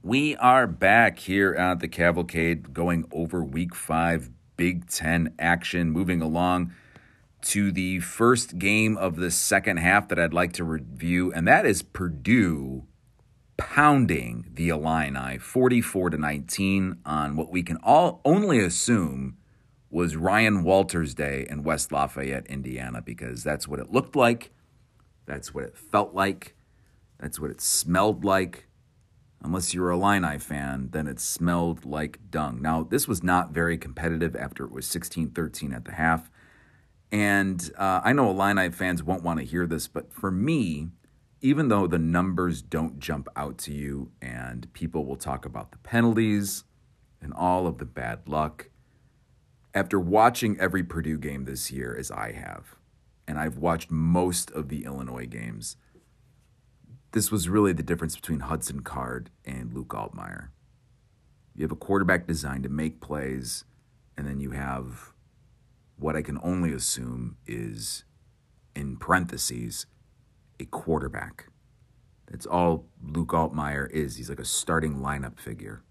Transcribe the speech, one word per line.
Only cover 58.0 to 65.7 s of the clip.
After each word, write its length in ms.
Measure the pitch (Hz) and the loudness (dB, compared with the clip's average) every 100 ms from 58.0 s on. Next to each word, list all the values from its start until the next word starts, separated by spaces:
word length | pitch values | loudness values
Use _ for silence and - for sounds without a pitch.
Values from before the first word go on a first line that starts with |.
| 80 - | -4 -8
between 240 | - 78 | -6 -4
Hudson 400 | 64 80 - 67 | -4 -6 -6 -10
Card 480 | 64 65 62 64 58 _ | -10 -8 -8 -8 -12 _
and 300 | - 65 60 | -12 -10 -8
Luke 160 | 60 - | -10 -10
Altmaier. 580 | 53 50 50 50 50 - _ _ _ _ _ _ _ _ _ _ | -10 -10 -12 -14 -14 -16 _ _ _ _ _ _ _ _ _ _
You 80 | - | -6
have 80 | 76 | -6
a 40 | 80 | -6
quarterback 500 | - 98 90 90 - | 0 2 4 2 2
designed 360 | 82 73 67 | -4 -4 -6
to 80 | 65 | -4
make 320 | 71 80 - | -4 -4 -6
plays, 640 | - 73 67 65 64 - - _ _ _ _ - | -8 -6 -4 -6 -8 -10 -12 _ _ _ _ -10
and 100 | 71 | -8
then 140 | 69 | -6
you 120 | 69 | -8
have 600 | 65 69 65 64 60 - _ _ _ _ _ _ | -8 -6 -8 -8 -14 -20 _ _ _ _ _ _